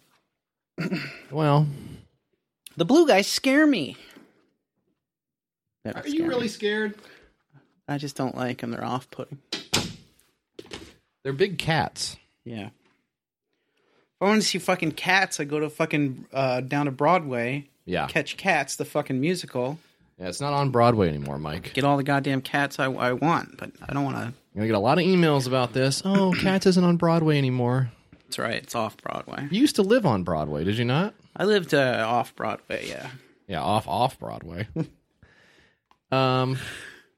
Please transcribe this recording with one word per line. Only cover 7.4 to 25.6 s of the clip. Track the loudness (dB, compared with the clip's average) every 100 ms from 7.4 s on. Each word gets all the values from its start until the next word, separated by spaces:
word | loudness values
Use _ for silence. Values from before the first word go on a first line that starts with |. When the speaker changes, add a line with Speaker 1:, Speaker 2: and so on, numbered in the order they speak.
| _ _ _ _ -8
Speaker 1:
I | -6
just | -6 -6
don't | -6 -4
like | -6 -6
'em. | -8
They're | -8
off-putting. | -6 -6 -8 -14 -14 -14 _ -12 -4 -4 -4 -12 -20 _ _ _ _ -20 -18 -18 -18 -20 _ _
Speaker 2:
They're | -8
big | 0 0 0
cats. | 0 2 0 -4 -10 -10 _ _
Speaker 1:
Yeah. | -12 -12 -12
If | -16 _ _ _ _ _ _ _ _ _ _ _ _ _ _
I |
wanted | 2 2
to | 2
see | -2
fucking | 0 0 -2
cats, | 0 4 6 4 -2
I'd | -4
go | -2
to | -4
fucking, | -2 0 2 0 -2 -8
uh, | -2 0 0
down | -2 -2 -2
to |
Broadway. | 2 4 4 2 -4 -2 -4 -8 _
Speaker 2:
Yeah. | -6 -4 0
Speaker 1:
Catch | -2 -4 -4
Cats, | 0 0 0 -6
the |
fucking | -4 -4 -2 -2
musical. | -2 -2 -4 -6 -4 -6 _ _ _ _
Speaker 2:
Yeah, | -10
it's | -6
not | -2
on | 0 2
Broadway | 6 6 6 2
anymore, | 0 -6 -6
Mike. | -6 -8 -6
Speaker 1:
Get | -2
all | 0 0
the |
goddamn | 0 -2 0 -4
cats | -2 -2 -2 -2
I, |
I | -4 0 -2
want, | 0 2 0 -2 -12
but | -16 -14 -8
I |
don't | -4
wanna. | -4 -4 -8
Speaker 2:
I'm | -10 _
gonna | -4 0
get | 2
a |
lot | 4 4
of |
emails | 4 4 4 2 2
about | 0